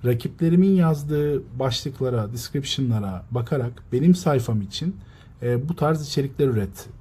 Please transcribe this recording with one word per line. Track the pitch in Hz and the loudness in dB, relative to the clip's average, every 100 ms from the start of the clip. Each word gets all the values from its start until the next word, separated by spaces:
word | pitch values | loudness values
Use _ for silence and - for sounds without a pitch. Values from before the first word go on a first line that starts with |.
| 123 | 0
Rakiplerimin | 120 - - 165 175 190 190 | 0 -2 0 4 6 6 6
yazdığı | 165 151 147 151 147 139 - 123 | 4 2 0 0 0 -2 -4 -2
başlıklara, | 131 117 147 - 131 123 104 | -2 -2 -6 -4 -2 0 -2
description'lara | 117 - 147 139 - 131 110 101 92 - | -6 -6 -6 -4 -2 0 0 -2 -8 -6
bakarak | 123 117 147 120 120 - | -6 -2 -2 -2 -8 -4
benim | 123 165 180 | 2 4 4
sayfam | 165 139 120 110 | 4 0 2 -2
için, | 98 - 165 196 - - - - | -2 -6 -6 -8 -16 -20 -20 -8
e, | - 120 143 | -2 -2 -2
bu | 170 | 0
tarz | 147 160 147 | 0 0 -2
içerikler | - 139 - 139 | -2 -2 0 0
üret | 113 98 - - - | 2 -2 -6 -18 -18